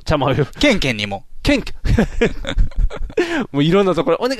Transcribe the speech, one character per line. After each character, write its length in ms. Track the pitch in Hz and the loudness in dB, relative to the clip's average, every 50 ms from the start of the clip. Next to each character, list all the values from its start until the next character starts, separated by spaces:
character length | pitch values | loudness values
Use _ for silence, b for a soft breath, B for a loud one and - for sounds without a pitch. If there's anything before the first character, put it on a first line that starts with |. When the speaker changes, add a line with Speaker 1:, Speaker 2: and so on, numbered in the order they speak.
| - | -4
Speaker 1:
ち 60 | - | -2
ゃ 60 | 156 147 | -2 0
ま 80 | 127 | 0
を 20 | 135 | 0
よ 80 | - | 0
ろ 60 | - 139 | 0 -2
し 60 | - | -4
く。 80 | - - | -2 0
Speaker 2:
ケ 120 | - 294 220 | 2 2 2
ン 40 | 180 | 2
ケ 120 | 151 135 | 0 -2
ン 60 | 117 | -2
に 100 | 104 104 | -2 -4
も。 180 | 101 98 - - - - - | -6 -6 -10 -10 -12 -10 -2
Speaker 1:
ケ 140 | - - 285 | 0 0 0
ン 80 | 233 - | 0 0
ケ 100 | - - | -4 -6
ン。 20 | - | -4
<laughs> 1700 | - - - - 190 - - - 240 - - - - - - - - - - - - - - - - - - - 349 339 339 294 - - | 0 0 2 2 0 0 0 0 0 0 0 -4 -6 -2 2 2 2 2 2 2 0 0 0 -4 -6 -4 -2 -2 -2 -2 -2 -4 -4 -2
も 100 | - 143 | -2 0
う 20 | 143 | 2
い 80 | 165 | 4
ろ 100 | 170 202 | 4 4
ん 60 | 202 | 4
な 80 | 185 165 | 2 2
と 100 | 170 139 | 0 2
こ 60 | 170 | 0
ろ、 60 | 165 - | 0 0
お 60 | 233 | 0
願 100 | 254 269 | -2 -2